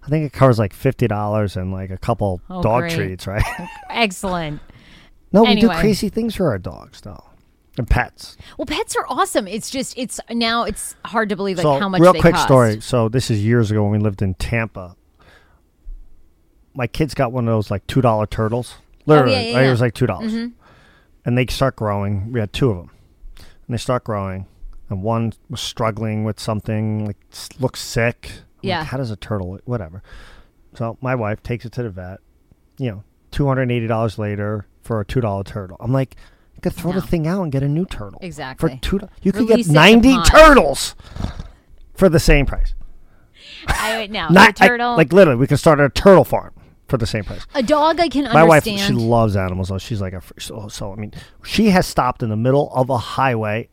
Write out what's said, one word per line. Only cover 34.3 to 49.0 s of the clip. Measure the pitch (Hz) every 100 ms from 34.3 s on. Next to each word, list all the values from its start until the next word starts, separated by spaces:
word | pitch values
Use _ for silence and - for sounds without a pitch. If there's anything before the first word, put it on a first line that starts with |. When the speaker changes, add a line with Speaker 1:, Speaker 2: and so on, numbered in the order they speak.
| 104 104 107 - _
Speaker 1:
for | - 113
a | 101
two | 131
dollar | 113 98
turtle. | 98 107 92 92
I'm | 113
like, | 135 135 - - _ _ -
"You |
could | 175
throw | - 170
the | 185
Speaker 2:
No. | -
Speaker 1:
thing | 180 156
out | 190
and | 170
get | 135
a | 139
new | 147 185
turtle | - 101 -
Speaker 2:
Exactly. | 180 147 131 131 160 131
Speaker 1:
for | - 196
two. | 208 -
You | 185
could | 196 226
Speaker 2:
Release | 220 190
Speaker 1:
get |
Speaker 2:
it | 151
Speaker 1:
ninety | 175 233 233
Speaker 2:
upon | 262 170
Speaker 1:
turtles | - - 269 156 135 - - - - - - - - _ - -
for | - 190
the | 160
same | - 147 131
price." | - - - - - - _ _ _ - - -
Speaker 2:
I | - 220 220
would, | 202
no, | 208 160
Speaker 1:
Not, | 180 214 196
Speaker 2:
a | -
turtle. | 240 240
Speaker 1:
I, | 240
like, | 131
literally, | 175 180 117
we | 131
could | 139
start | - 143
a | 143
turtle | - 202 185
farm | 123 107 90 - - _ _
for | 131
the | 110
same | 113 95
price. | 90 - -
Speaker 2:
A |
dog | 220 302 311 330
I | 339
can | 262 269
Speaker 1:
My | 151 165
wife, | 156
she | 220
Speaker 2:
understand. | 202 196 120